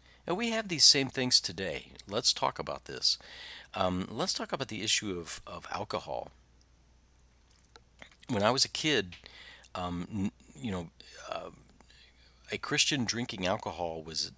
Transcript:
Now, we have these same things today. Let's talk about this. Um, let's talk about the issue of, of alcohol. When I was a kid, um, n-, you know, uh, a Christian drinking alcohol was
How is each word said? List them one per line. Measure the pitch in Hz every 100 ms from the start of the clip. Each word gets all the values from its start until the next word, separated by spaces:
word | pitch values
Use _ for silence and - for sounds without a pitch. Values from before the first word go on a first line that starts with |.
| - - -
Now, | 175
we | 233
have | 226 214
these | 156 -
same | 143 131
things | - 127 -
today. | - 85 95 - - - -
Let's | 104 -
talk | - 131 -
about | - 69 -
this. | 65 - - - - - - -
Um, | - 92 92 95
let's | 113 185
talk | - 233
about | 160 131
the | 110
issue | 104 - 107 87
of, | 80 - -
of | 87 -
alcohol. | 87 104 107 - 62 - - _ _ _ _ _ _ _ _ _ _ _ _ _ - _ _ - - -
When | 107
I | 104
was | 131
a | -
kid, | - 156 131 92 - - - - - -
um, | - 90 87 87
n-, | 107 98 - - -
you | 127
know, | 92 82 _ - - -
uh, | - 87 - - - - - - _ - _ -
a | 107
Christian | - 147 - 143 107
drinking | 113 113 107 90
alcohol | 110 - 82 85 82
was | 78 78 -